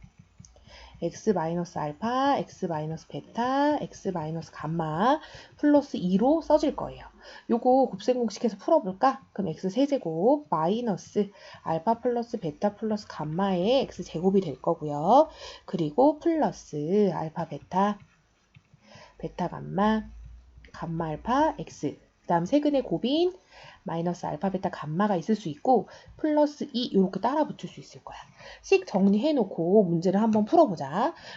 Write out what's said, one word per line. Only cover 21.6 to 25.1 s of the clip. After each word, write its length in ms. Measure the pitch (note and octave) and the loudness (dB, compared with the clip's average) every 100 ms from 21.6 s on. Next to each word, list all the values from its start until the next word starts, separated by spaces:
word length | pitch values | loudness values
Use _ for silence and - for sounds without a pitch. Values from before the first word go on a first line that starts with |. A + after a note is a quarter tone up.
| D#3 - D3 - _ _ | -12 -8 -8 -8 _ _
그다음 220 | - E3+ F3 | -2 -2 2
세근의 380 | D4 D4 C#4+ | 2 4 0
곱인 500 | B3+ - A#3 D4 F4+ F#4 _ - - - | -2 -4 0 0 0 -2 _ -20 -20 -16
마이너스 440 | - E3 E3+ F3 E3 | -8 -4 -4 -4 -6
알파, 240 | D3+ G3 | -4 -4
베타, 180 | F#3+ F#3 | -4 -6
감마가 460 | - D3 D#3 G#3 | -8 -6 -2 0